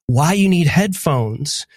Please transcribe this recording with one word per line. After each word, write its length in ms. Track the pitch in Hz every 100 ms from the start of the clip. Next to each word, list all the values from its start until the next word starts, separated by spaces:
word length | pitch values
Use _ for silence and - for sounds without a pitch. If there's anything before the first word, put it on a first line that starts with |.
| -
why 260 | 123 160
you 160 | 202 196
need 180 | 180 156
headphones 1000 | 170 208 185 - 135 110 113 147 - -